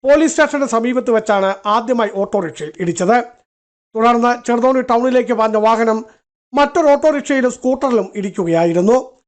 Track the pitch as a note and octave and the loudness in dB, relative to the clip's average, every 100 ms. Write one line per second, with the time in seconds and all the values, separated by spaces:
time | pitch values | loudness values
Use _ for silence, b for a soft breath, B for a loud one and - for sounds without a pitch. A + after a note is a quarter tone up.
0 | C4+ D4 D#4+ D#4+ D4 C#4+ C4+ A3+ A#3 B3+ | 4 2 2 2 0 0 -2 -2 -2 -2
1 | B3 A3+ A3 G3+ F#3+ G3 G#3 G#3+ A3+ B3 | 0 -2 0 0 0 -4 -2 -2 0 -2
2 | G#3 G3+ G3 G3+ E3 - D3+ - F3 D#3+ | -2 -4 -4 -4 -4 -10 -14 -6 -6 -2
3 | F#3 A#3+ A#3 _ _ _ _ _ _ A3+ | 0 0 -2 _ _ _ _ _ _ -2
4 | A#3 A#3+ A#3+ A#3+ A#3+ A#3+ B3+ C4 B3+ A#3 | 0 2 0 -2 -2 0 2 0 0 0
5 | B3+ B3+ A3 A3+ A3 G#3+ G#3+ A3+ A3+ A3 | 2 0 0 -2 0 2 2 2 0 -2
6 | A3+ b _ _ _ B3+ C#4+ E4+ D#4 C#4+ | -6 b _ _ _ -2 0 2 2 4
7 | D#4 C#4+ - C4+ B3 A#3+ B3+ C4 C#4 A#3 | 2 0 -2 0 0 -2 -4 -2 0 0
8 | F#3 G#3 G3 G3 E3+ E3 E3+ E3+ G3 B3+ | -2 -8 -8 -6 -2 0 2 2 2 0
9 | B3+ _ | -2 _